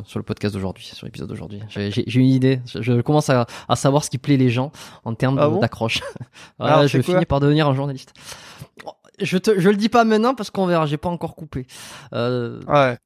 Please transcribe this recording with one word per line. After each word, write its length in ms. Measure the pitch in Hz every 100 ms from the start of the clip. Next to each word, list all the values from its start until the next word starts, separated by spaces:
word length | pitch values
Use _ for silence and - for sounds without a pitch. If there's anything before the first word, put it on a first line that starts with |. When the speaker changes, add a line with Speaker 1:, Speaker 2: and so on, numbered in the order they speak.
| 101
Speaker 1:
sur 120 | -
le 40 |
podcast 320 | 104 104 104
d'aujourd'hui, 320 | 101 95 - -
sur 180 | -
l'épisode 240 | - - -
d'aujourd'hui. 320 | 101 - 104 107
J'ai, 220 | 104 101
j'ai, 140 | 110 -
j'ai 140 | 117
une 60 | 131
idée. 340 | 131 131 131 123
Je, 140 | -
je 200 | 113 120
commence 260 | 120 151 147
à, 180 | 127 117 - -
à 80 | 120
savoir 280 | 143 143
ce 60 | -
qui 60 | 123
plaît 220 | - 139
les 100 | 127
gens 240 | 120 139 - - -
en 100 | 117
termes 240 | 113 131 139
Speaker 2:
Ah 80 | 147
Speaker 1:
de, 20 |
Speaker 2:
bon ? 60 | 175
Speaker 1:
d'accroche. 400 | 240 - 113 -
<laughs> 580 | 554 - - - - -
Speaker 2:
Alors, 140 | 135 151
Speaker 1:
Voilà, 60 |
Speaker 2:
c'est 60 | 143
Speaker 1:
je 80 | 135
vais 40 |
Speaker 2:
quoi ? 100 | 123
Speaker 1:
finir 120 | 180 170
par 140 | 139
devenir 280 | 143 151 147
un 60 |
journaliste. 400 | 131 143 131 - - - - - - - - - - _ -
Je 160 | 202 185
te, 240 | 220 196
je 80 | 175
le 80 | 208
dis 140 | 220
pas 140 | 240
maintenant 300 | 226 214 233
parce 160 | 262 202
qu'on 140 | - 185
verra, 200 | 170 151
j'ai 100 | 147
pas 140 | 180
encore 240 | 170 160
coupé. 320 | - 156 131 123 - - - -
Euh, 480 | 117 120 123 117 117 139
Speaker 2:
Ouais. 300 | 147 131 120